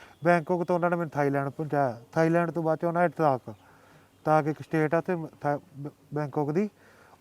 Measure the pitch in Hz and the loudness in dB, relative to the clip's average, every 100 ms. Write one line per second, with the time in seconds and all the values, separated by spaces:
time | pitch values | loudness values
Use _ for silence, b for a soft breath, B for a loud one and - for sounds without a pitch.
0 | b b 160 175 151 180 170 180 170 175 | b b 2 2 2 -2 0 0 0 0
1 | 165 143 143 139 139 - 156 147 135 110 | -4 -2 0 0 -2 -6 -4 0 0 -2
2 | - 165 165 165 170 160 160 160 170 165 | -6 0 2 2 0 -2 -2 0 0 0
3 | 175 143 160 131 - 107 b b b b | 0 2 2 2 -4 -18 b b b b
4 | b _ - 156 147 151 - 160 156 165 | b _ 2 2 2 -4 -4 0 2 0
5 | 160 180 156 - 147 143 - 127 143 - | -2 -4 -6 -6 -4 -4 -6 -14 -14 -16
6 | - 147 147 151 143 151 208 - b b | -10 -6 -4 -2 0 0 -2 -6 b b
7 | b b | b b